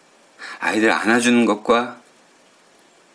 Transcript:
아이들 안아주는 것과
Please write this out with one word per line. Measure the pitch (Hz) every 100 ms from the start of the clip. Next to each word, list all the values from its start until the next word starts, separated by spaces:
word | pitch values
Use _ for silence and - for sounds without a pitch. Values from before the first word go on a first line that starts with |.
| _ _ _ - - -
아이들 | 85 104 110
안아주는 | 82 95 120 120 120 113
것과 | 104 - 117 123 - - _ _ _ _ _ _ _ _ _ _